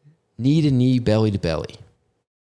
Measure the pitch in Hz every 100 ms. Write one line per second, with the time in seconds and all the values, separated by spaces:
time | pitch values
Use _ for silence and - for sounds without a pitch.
0 | 147 _ _ - 123 156 143 131 127 127
1 | 113 107 110 98 85 78 - - - _
2 | _ _ _ _